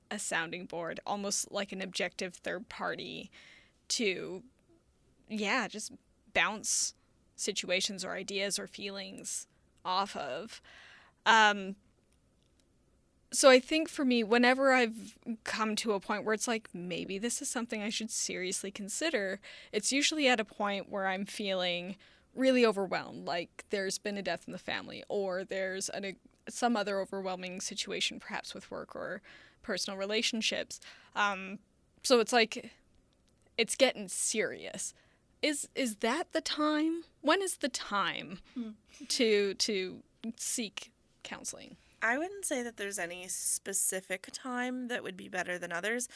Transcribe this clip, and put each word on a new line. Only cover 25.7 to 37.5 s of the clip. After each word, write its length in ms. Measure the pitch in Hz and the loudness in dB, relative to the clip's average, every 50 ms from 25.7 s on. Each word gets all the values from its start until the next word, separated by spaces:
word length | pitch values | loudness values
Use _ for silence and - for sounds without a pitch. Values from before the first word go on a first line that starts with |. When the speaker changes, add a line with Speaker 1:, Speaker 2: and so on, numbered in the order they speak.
| 185 190 190 - | -2 -4 -4 -4
Speaker 1:
an, 260 | - - 196 196 180 - _ - _ _ - | -4 -6 -6 -6 -8 -10 _ -20 _ _ -16
some 300 | - - - 254 240 240 | -10 -4 2 2 4 4
other 220 | 214 202 202 196 196 | 4 2 2 0 0
overwhelming 580 | 190 - - 196 190 190 185 180 185 185 180 190 | -2 -2 -4 -4 -2 -2 -4 -4 -6 -8 -8 -6
situation, 600 | - - 196 202 - 202 180 170 - - - - | -6 -6 -4 -4 -4 -2 -2 0 0 -2 -2 -4
perhaps 320 | - - 214 - - - - | -10 -8 -8 -6 -6 -8 -12
with 180 | 196 - - | -12 -12 -10
work 240 | - - - - - | -10 -10 -10 -10 -10
or 260 | - - - 180 202 - - - - - - _ _ - | -8 -8 -8 -8 -10 -12 -16 -20 -20 -20 -20 _ _ -6
personal 340 | - 196 180 - - 196 | -4 -4 -4 -4 -4 -4
relationships. 800 | 190 196 202 214 220 233 - - 220 214 - - - - - - - - - - - - - - | -4 -2 0 0 2 2 2 0 2 0 0 0 0 -4 -6 -8 -14 -14 -18 -20 -20 -18 -6 0
Um, 440 | - 208 202 196 185 190 190 196 - _ _ _ _ _ _ _ _ - | 2 2 2 2 -2 -6 -10 -10 -12 _ _ _ _ _ _ _ _ 2
so 160 | - 269 240 | 4 6 6
it's 120 | 220 - 240 | 6 6 6
like, 380 | 233 220 220 - 240 - 226 - _ _ _ _ _ _ _ _ _ _ _ _ _ _ _ - | 6 6 4 2 -8 -10 -14 -18 _ _ _ _ _ _ _ _ _ _ _ _ _ _ _ -2
it's 180 | - 233 - - | -2 0 0 4
getting 320 | - 262 254 - 196 208 | 4 6 4 4 0 -6
serious. 880 | 180 - - - - - 220 190 131 120 - 80 - - 196 - - - - _ _ _ _ _ _ _ - | -6 -4 -2 0 0 2 2 0 0 -2 -6 -10 -10 -8 -6 -8 -8 -8 -12 _ _ _ _ _ _ _ -2
Is, 260 | - 294 302 285 - - - | 0 0 0 0 -4 -6 -4
is 220 | - 269 233 214 | -2 -2 -2 -2
that 340 | - - 226 254 320 370 - - | 0 0 0 0 0 -2 -2 -2
the 80 | 320 | -2
time? 640 | 311 - - 302 302 302 302 302 311 320 330 339 330 - _ _ | -2 -2 -2 0 2 2 2 2 2 2 0 -2 -6 -10 _ _
When 200 | - 277 330 392 | 2 4 4 4
is 160 | 392 359 | 4 0